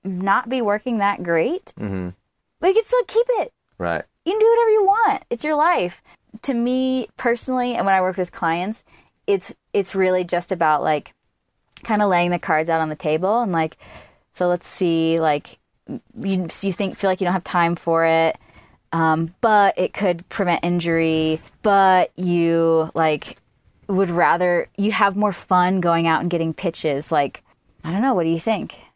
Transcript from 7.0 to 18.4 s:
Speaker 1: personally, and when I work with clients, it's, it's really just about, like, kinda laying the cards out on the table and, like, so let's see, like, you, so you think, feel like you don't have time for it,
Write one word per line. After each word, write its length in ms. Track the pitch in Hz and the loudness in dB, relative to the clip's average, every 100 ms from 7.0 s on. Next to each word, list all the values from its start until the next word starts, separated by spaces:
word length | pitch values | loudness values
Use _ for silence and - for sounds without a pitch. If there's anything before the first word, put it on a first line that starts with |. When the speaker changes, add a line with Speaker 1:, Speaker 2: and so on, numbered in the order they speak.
| - - | -4 -4
Speaker 1:
personally, 580 | 247 240 - 254 247 240 | -2 -2 -2 -4 -2 -2
and 100 | 196 | 0
when 100 | 190 | 2
I 60 | |
work 160 | 185 185 | 0 -2
with 140 | 180 | -6
clients, 520 | - 170 170 185 220 _ _ _ _ - | -2 -2 -2 -4 -8 _ _ _ _ -2
it's, 300 | 202 - - _ | -2 -2 -20 _
it's 220 | 202 190 190 | -4 -2 0
really 280 | 185 185 | 0 0
just 280 | 180 175 175 | 0 -4 -4
about, 320 | 175 165 151 | 0 2 2
like, 300 | 147 151 - _ _ _ _ _ _ - | 0 -2 -4 _ _ _ _ _ _ -20
kinda 240 | - 214 208 | -4 0 2
laying 240 | 180 175 | 2 2
the 80 | 175 | -2
cards 300 | - 156 160 | 0 0 2
out 120 | 160 | 0
on 80 | 156 | -2
the 60 | 151 | -4
table 460 | 165 156 185 226 | -2 0 0 0
and, 100 | 226 | 0
like, 260 | 170 160 - - - - _ _ | -2 -2 -6 -20 -20 -20 _ _
so 140 | - 180 | -4 -2
let's 200 | 175 - | -2 -4
see, 520 | - 175 165 160 165 | -4 0 2 0 2
like, 380 | 160 147 - - _ _ - - _ - | 0 0 -4 -20 _ _ -14 -14 _ -10
you, 240 | 185 190 170 | -4 -4 -4
so 180 | - 196 | -6 -6
you 60 | |
think, 240 | 180 196 - | -4 -6 -2
feel 120 | 196 | -2
like 120 | 185 | 0
you 40 | 175 | 0
don't 80 | |
have 100 | 180 | -2
time 320 | - 180 170 170 | -2 0 0 -2
for 280 | - 165 165 | 0 2 4
it, 320 | 165 165 - | 4 2 0